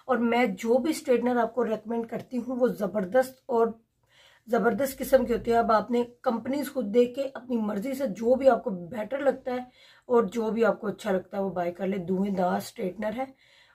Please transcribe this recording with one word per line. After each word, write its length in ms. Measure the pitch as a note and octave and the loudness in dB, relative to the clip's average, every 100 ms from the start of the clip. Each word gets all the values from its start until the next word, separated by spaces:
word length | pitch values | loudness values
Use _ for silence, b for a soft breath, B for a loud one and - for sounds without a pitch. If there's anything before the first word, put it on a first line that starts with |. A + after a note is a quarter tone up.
| B | B
और 100 | A#3 | 0
मैं 340 | A#3 A#3 B3 F#3 | 2 2 2 0
जो 220 | A3+ B3+ | 2 2
भी 140 | D#4 | 2
straightener 440 | D#4 - A#3+ A#3+ A#3+ | -2 2 2 2 0
आपको 240 | A3+ - | 0 0
recommend 420 | A3 G#3+ G#3+ A#3 A#3 | -2 -2 -4 -6 -4
करती 280 | G#3 - B3 | -8 -6 -6
हूँ, 200 | A3+ B3+ | -4 0
वो 100 | A#3+ | 0
ज़बरदस्त 720 | F3 G3 G#3+ F3+ B3 C4 - - | 2 -4 -2 0 2 2 -4 -2
और 280 | A#3 A3+ A3 _ _ b b b b - | 2 2 -2 _ _ b b b b -4
ज़बरदस्त 500 | A3+ A3 G3 C#4 - | 0 2 2 -2 -4
किस्म 260 | B3 C4 | 2 4
के 80 | A#3 | 4
होते 180 | A3 A#3 | -2 2
हैं। 80 | A#3 | 2
अब 140 | A3 | 4
आपने 300 | G#3+ G#3 A#3+ A#3+ - | 2 2 -2 -2 -4
companies 440 | C4 A#3 A3+ C#4+ C#4 | -4 -2 -2 -4 -4
खुद 140 | C4+ G3+ | -4 0
देख 280 | A#3+ B3 | 2 2
के, 80 | C#4 | 0
अपनी 320 | C#4 - - A#3 | -6 -8 -4 -2
मर्जी 360 | G#3 G3+ C4 | -2 -4 -6
से 120 | C4 C4+ | -4 -4
जो 260 | F3+ A#3 B3+ | -2 2 4
भी 100 | C4+ | 6
आपको 220 | A3+ A#3+ | 4 0
better 500 | F3+ F3 A#3 G#3 C#4 | -8 -8 -8 -6 -2
लगता 320 | C#4 B3+ C4 | 0 0 -4
है 160 | B3 B3 B B B B | -8 -8 B B B B
और 200 | A#3+ G3 | 2 2
जो 200 | A#3 A3 | -2 -2
भी 120 | G#3+ | 2
आपको 240 | A3 - G#3 | 2 2 -4
अच्छा 240 | - G#3+ | -6 -2
लगता 240 | F#3 - G3+ | -2 -2 -6
है, 60 | |
वो 80 | G3 | -4
बाय 180 | F3+ F3 | -2 -4
कर 140 | F3 F#3+ | -4 -4
ले। 120 | G3+ | -4
धुएंधार 600 | E3+ F#3 G3+ F#3+ F3+ G3+ | -2 -2 -2 0 0 -2
straightener 500 | - - F#3+ G3 G#3+ | -6 -8 -8 -6 -6
है 180 | A3+ C4+ - b b b | -6 -8 -12 b b b